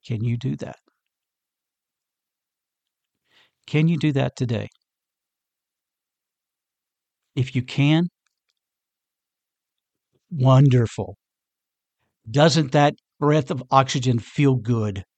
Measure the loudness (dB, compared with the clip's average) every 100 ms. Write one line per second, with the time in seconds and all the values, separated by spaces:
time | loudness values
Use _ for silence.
0 | -8 -6 -4 -4 -6 -8 -12 -16 _ _
1 | _ _ _ _ _ _ _ _ _ _
2 | _ _ _ _ _ _ _ _ _ _
3 | _ _ _ _ _ _ -6 -2 0 0
4 | -2 -2 -4 -4 -6 -6 -8 _ _ _
5 | _ _ _ _ _ _ _ _ _ _
6 | _ _ _ _ _ _ _ _ _ _
7 | _ _ _ -6 -4 -4 -6 -2 2 2
8 | 0 _ _ _ _ _ _ _ _ _
9 | _ _ _ _ _ _ _ _ _ _
10 | _ _ _ -2 4 6 6 4 0 -4
11 | -12 -12 _ _ _ _ _ _ _ _
12 | _ _ -6 2 4 4 0 2 2 0
13 | _ _ 0 0 0 -8 0 0 2 -2
14 | -2 -2 -4 0 2 2 0 -2 -2 -6
15 | -14